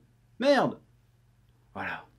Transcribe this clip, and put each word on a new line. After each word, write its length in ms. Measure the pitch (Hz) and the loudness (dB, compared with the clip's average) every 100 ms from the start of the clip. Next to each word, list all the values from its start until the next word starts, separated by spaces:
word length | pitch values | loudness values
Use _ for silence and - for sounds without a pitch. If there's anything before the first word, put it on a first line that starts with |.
| _ _ _ - | _ _ _ -2
Merde ! 400 | 269 262 143 - _ _ _ _ _ _ _ _ _ - | 2 4 2 -4 _ _ _ _ _ _ _ _ _ -12
Voilà. 320 | - - - | -10 -12 -16